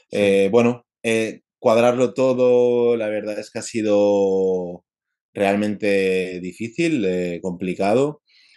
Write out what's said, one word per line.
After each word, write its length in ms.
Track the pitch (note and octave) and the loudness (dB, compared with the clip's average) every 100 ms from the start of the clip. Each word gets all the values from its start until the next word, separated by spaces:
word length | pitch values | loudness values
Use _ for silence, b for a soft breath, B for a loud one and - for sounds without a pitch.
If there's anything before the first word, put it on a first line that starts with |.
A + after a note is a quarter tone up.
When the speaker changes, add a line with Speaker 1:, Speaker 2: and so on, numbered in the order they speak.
| _ | _
Speaker 1:
Sí. 80 | - | 0
Speaker 2:
Eh, 320 | G2+ G2 G2 | 2 2 4
bueno, 340 | A#2 A#2 A#2+ _ _ | 2 2 0 _ _
eh, 380 | A#2 A2+ A2 - _ _ | -2 -2 -2 -8 _ _
cuadrarlo 540 | B2 A2+ A#2+ B2 B2 | 2 4 4 2 0
todo, 840 | - C3 B2+ B2+ B2 B2 A#2+ A#2+ A#2 | 0 0 2 2 4 2 2 2 0
la 100 | G#2+ | -2
verdad 300 | G#2+ G#2 G#2 | -6 -6 -8
es 120 | A2 | -10
que 80 | A#2 | -12
ha 40 | |
sido 1200 | G#2 A#2 G#2+ G2+ G2+ G2+ G2 F#2+ F#2+ F#2 F2 F2 _ _ _ _ _ | -8 -4 0 2 4 2 2 0 0 -2 -6 -12 _ _ _ _ _
realmente 1080 | - G2 G2+ G#2 G2 G#2 G2 F#2+ F#2 F#2 F2+ | -2 0 0 -2 -2 0 0 2 0 -4 -8
difícil, 640 | F2+ F2+ A2+ - E3+ D3+ F#2+ | -10 -10 -10 -4 -2 0 -2
eh, 340 | F2+ F2+ F2 | -2 -4 -6
complicado. 800 | F#2 F2+ F#2+ E2+ G2 A#2 C#3+ D3+ b b b | -8 -6 -6 -2 0 0 0 -4 b b b